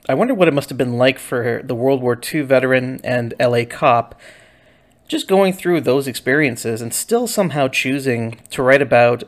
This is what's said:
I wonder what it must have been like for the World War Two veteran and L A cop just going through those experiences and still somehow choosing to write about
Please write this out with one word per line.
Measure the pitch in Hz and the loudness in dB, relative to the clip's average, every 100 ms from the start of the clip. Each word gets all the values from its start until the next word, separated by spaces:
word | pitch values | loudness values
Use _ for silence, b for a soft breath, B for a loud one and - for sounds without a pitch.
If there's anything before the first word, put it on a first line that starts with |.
| - | -4
I | |
wonder | 135 240 | 0 0
what | 220 170 | 2 2
it | |
must | 143 - | 2 -4
have | 127 | -4
been | 123 120 | -2 2
like | 127 - | 2 0
for | - 127 120 117 | -4 -4 -4 -4
the | 120 120 | -6 -2
World | 131 139 | 0 0
War | 123 120 | 0 -2
Two | - 156 | -4 -6
veteran | 135 131 131 127 127 131 | 2 2 4 0 0 -8
and | - 123 117 - | -4 -4 -4 0
L | 127 | 0
A | 120 | 2
cop | 120 - 151 120 - - b b b b b b b b _ | -2 0 2 2 0 -10 b b b b b b b b _
just | 302 - | -8 0
going | 190 190 | 2 2
through | 185 180 165 | 0 -2 0
those | 123 131 131 | 2 0 0
experiences | 117 131 143 143 - 113 113 | -6 0 2 0 -2 -6 -6
and | 113 | -6
still | - - 233 233 | -8 -2 -2 -2
somehow | - 180 143 131 | -2 -2 0 -2
choosing | - 131 139 135 117 113 110 _ | -2 -2 -2 -2 -2 -4 -10 _
to | - | -2
write | 127 139 | 4 4
about | 123 120 120 120 | 4 4 4 2